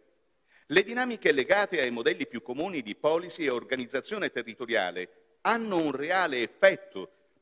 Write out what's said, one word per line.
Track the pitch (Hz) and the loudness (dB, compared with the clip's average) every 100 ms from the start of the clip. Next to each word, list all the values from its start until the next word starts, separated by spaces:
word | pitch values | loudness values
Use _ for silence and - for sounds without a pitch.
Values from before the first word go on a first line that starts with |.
| _ _ _ _ _ _ _ | _ _ _ _ _ _ _
Le | 165 | 2
dinamiche | 202 240 254 226 180 | 2 -2 -4 2 2
legate | 143 123 196 196 170 | 4 4 4 4 0
ai | 127 | 0
modelli | 117 131 180 135 | 0 0 0 -4
più | 117 | -8
comuni | - 127 180 170 | -8 -6 -6 -6
di | 107 - | -8 -2
policy | 151 165 180 170 | 0 0 -2 -4
e | 147 | -2
organizzazione | 120 113 131 120 131 - 214 151 | -2 -2 -4 -4 -6 -6 -6 -4
territoriale | 131 117 107 120 113 90 87 90 - _ _ | -4 -8 -10 -2 0 0 -4 -10 -12 _ _
hanno | 185 226 220 180 | 0 0 0 0
un | 156 | 0
reale | 135 147 185 170 127 | -2 0 2 2 0
effetto, | 113 - 190 175 - 95 92 _ _ _ | -4 4 4 4 -6 -12 -12 _ _ _